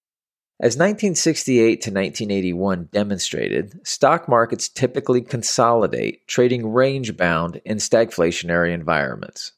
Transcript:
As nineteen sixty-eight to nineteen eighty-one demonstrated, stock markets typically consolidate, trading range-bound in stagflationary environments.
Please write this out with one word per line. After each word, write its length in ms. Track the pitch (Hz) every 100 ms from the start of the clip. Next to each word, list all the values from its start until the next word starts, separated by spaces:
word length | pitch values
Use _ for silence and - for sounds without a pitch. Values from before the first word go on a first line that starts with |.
| _ _ _ _ _ -
As 160 | 127 127
nineteen 380 | 190 208 208
sixty-eight 680 | 160 165 156 - 123 113 101
to 80 | 113
nineteen 400 | 98 95 - 107
eighty-one 580 | 98 92 87 98 90 82
demonstrated, 920 | 101 104 95 - - 50 57 104 165 -
stock 420 | - 139 165 -
markets 400 | 117 113 117 -
typically 520 | - 131 143 131 127
consolidate, 1040 | 117 123 - - 120 117 92 58 53 - -
trading 460 | - 123 123 110
range-bound 880 | 117 135 135 117 92 87 82 85 82
in 140 | - 107
stagflationary 920 | - 113 117 - 85 85 85 85 85
environments. 800 | 85 78 78 67 52 - - -